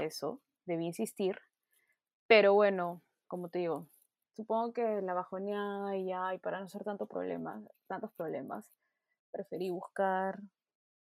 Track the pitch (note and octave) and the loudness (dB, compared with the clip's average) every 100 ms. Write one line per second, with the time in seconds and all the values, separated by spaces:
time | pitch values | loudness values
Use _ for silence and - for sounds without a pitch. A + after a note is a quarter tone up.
0 | D#3 - - C4+ _ _ - E3 E3+ F3 | -2 -4 -6 -6 _ _ -4 -2 -2 -2
1 | A3 - F#3+ - _ _ _ _ _ _ | -6 0 -2 -2 _ _ _ _ _ _
2 | _ _ - A3 G3+ G3+ G3+ F#3+ F3 F3 | _ _ 8 10 10 8 6 4 -2 -6
3 | _ _ - F3+ F3 F3+ E3+ D3+ D#3+ _ | _ _ -12 -8 -4 -2 0 -2 -6 _
4 | _ _ _ - A3 A3 A#3 A#3+ A3+ G#3 | _ _ _ -14 -4 -2 -2 -2 -2 0
5 | F#3+ F3+ F3+ F#3+ G3+ G#3 G3+ G3+ G3+ G3 | -2 -2 -4 -6 -4 -4 -4 -4 -4 -4
6 | F#3 F#3 F#3 F#3 F3+ F3+ F#3+ G3+ G3+ G3+ | -4 -4 -4 -4 -4 -6 -8 -8 -8 -6
7 | G#3 F3+ F#3 E3+ E3 G#3+ G#3 - - F#3+ | -6 -6 -4 -6 -6 -10 -14 -20 -10 -10
8 | G#3+ - D#3+ C#3+ C3 G#3+ - _ _ _ | -10 -8 -6 -6 -8 -10 -12 _ _ _
9 | _ _ _ - F#3+ E3 F#3 F3+ - - | _ _ _ -12 -10 -6 -6 -6 -8 -2
10 | G3 F#3 F#3+ G3+ G3+ _ _ _ _ _ | 0 2 -2 -4 -12 _ _ _ _ _
11 | _ | _